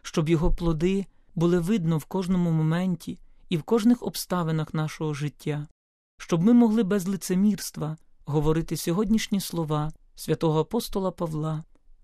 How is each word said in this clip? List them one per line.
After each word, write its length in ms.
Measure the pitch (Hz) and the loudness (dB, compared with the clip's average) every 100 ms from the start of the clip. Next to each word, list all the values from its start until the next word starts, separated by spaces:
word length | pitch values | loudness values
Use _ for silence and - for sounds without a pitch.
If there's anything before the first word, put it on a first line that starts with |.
щоб 280 | - - 156 | -4 -2 2
Його 220 | 165 165 | 2 2
плоди 540 | - 170 156 180 196 190 _ _ | 2 0 0 0 0 -4 _ _
були 240 | - 170 175 | 0 2 2
видно 380 | 170 226 165 160 | 2 0 2 -2
в 80 | |
кожному 460 | - 190 180 185 175 | -2 -6 0 0 2
моменті 680 | 160 156 165 185 170 - - - - - | 2 0 0 -2 -4 -8 -14 -18 -20 -6
і 80 | 170 | -6
в 60 | |
кожних 400 | - 226 220 240 | 0 2 4 2
обставинах 720 | - - - 180 160 160 151 | -2 -8 -4 -4 -2 -2 -4
нашого 400 | 160 156 - 156 | -4 -4 -4 -6
життя, 540 | 143 147 - 147 147 147 _ _ _ _ _ | -4 -6 -6 -6 -6 -8 _ _ _ _ _
щоб 260 | - 170 | -2 2
ми 100 | 196 | 6
могли 300 | 240 233 220 | 6 6 4
без 240 | 185 208 180 | 2 0 -2
лицемірства 880 | 196 - 185 208 196 - - 151 156 - - | -6 -2 2 2 0 -6 -8 -8 -8 -14 -18
говорити 520 | - 151 151 160 160 156 | -4 0 2 0 -2 -4
сьогоднішні 640 | - 170 214 220 - 196 | -2 -2 2 0 0 -4
слова 500 | - 165 156 151 151 - _ | -2 -4 -2 -2 -2 -8 _
святого 440 | - - 156 165 156 | -14 -4 0 2 2
апостола 520 | 151 233 - 202 190 | 0 -4 -4 -4 -4
Павла: 520 | 175 170 156 156 156 - - _ - | -4 -6 -4 -4 -6 -10 -20 _ -20